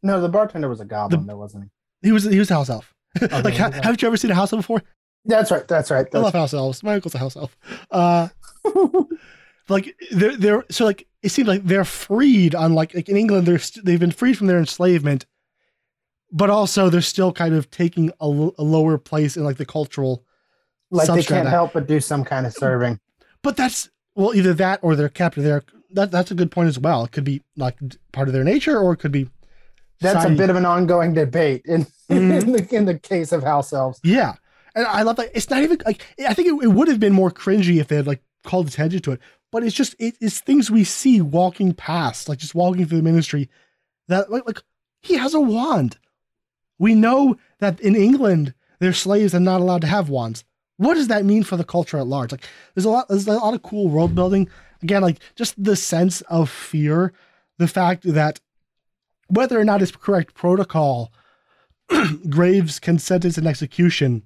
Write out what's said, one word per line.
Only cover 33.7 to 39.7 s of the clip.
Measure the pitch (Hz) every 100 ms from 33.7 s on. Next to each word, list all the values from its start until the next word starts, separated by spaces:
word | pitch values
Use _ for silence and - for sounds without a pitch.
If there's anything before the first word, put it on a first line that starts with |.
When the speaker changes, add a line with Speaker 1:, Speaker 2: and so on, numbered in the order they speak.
Speaker 1:
elves. | 139 131 127
Speaker 2:
Yeah. | 170 240 165 - _ _ _
And | 220 233
I | 202
love | 220 226
that. | 233
It's | 226 -
not | 269
even, | 311 339 -
like, | - - - 269
I |
think | 220 359
it, | 302
it | 240
would | 196 330
have | 240
been | 208
more | 196 185
cringy | - - 208 175 170
if | 147
they | 151
had, | 143
like, | 135 _ _
called | - 185 160
attention | 135 160 185
to | 147
it, | 127 _ _ _
but | 226
it's | 233